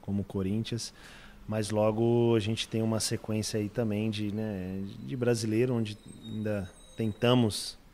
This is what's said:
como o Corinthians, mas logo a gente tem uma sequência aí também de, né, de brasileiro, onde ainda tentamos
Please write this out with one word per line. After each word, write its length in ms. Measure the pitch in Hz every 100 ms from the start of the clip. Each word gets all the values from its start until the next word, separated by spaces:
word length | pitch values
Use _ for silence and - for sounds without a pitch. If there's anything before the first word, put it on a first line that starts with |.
como 220 | - 101
o 20 | 98
Corinthians, 680 | 101 95 104 113 117 - - - - - - -
mas 220 | 107 107
logo 640 | 107 107 110 117 120 120 117
a 40 |
gente 280 | 101 113 -
tem 140 | 113
uma 180 | 110 110
sequência 640 | - 113 - 107 104 113
aí 80 | 104
também 400 | 113 117 104 110
de, 240 | 104 104
né, 500 | 104 110 98 92 95 98 113
de 160 | 127 135
brasileiro, 580 | 120 117 110 110 127
onde 240 | 120 110 104 - - 113
ainda 440 | 110 107 104 92 - - -
tentamos 840 | 113 101 120 127 113 - - - -